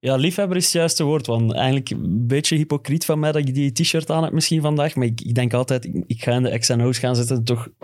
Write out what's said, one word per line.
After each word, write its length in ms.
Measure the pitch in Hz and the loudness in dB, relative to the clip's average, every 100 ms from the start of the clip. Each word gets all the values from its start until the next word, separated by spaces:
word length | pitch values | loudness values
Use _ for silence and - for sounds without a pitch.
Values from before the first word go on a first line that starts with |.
Ja, 120 | 127 131 | 0 2
liefhebber 400 | 156 185 202 180 | 2 0 -2 0
is 80 | |
het 80 | 170 | 0
juiste 320 | 170 165 - | 2 0 0
woord, 220 | 147 156 123 | 0 0 0
want 260 | 117 113 | 0 2
eigenlijk 380 | 87 131 135 123 | 2 2 0 -2
een 360 | - 113 101 120 | -6 -2 -2 0
beetje 300 | 139 156 160 | 0 0 0
hypocriet 480 | 151 147 - 151 | 0 -2 -2 -4
van 140 | - 156 | 0 0
mij 140 | 151 | 2
dat 160 | 151 143 | 0 0
ik 60 | |
die 180 | 131 143 | 0 0
t-shirt 380 | 120 175 165 160 | 0 0 0 0
aan 120 | 160 | 0
heb 80 | 160 | 2
misschien 280 | 160 - 160 | 0 0 0
vandaag, 340 | 151 147 147 | 0 0 0
maar 120 | - 123 | 0 -2
ik, 140 | 117 | -2
ik 140 | - | -2
denk 200 | 120 123 | 0 2
altijd, 300 | 120 127 127 | 0 0 -2
ik, 200 | 117 - 87 | -2 -6 -4
ik 160 | 113 | -4
ga 100 | - | 0
in 100 | 123 | 0
de 160 | 127 117 | 0 0
X 100 | 117 | 0
en 120 | 120 | 2
O's 180 | 120 123 | 2 2
gaan 180 | 127 123 | 0 0
zitten, 280 | 120 127 | 0 -2
toch 240 | 113 117 117 - | 0 -2 -4 -12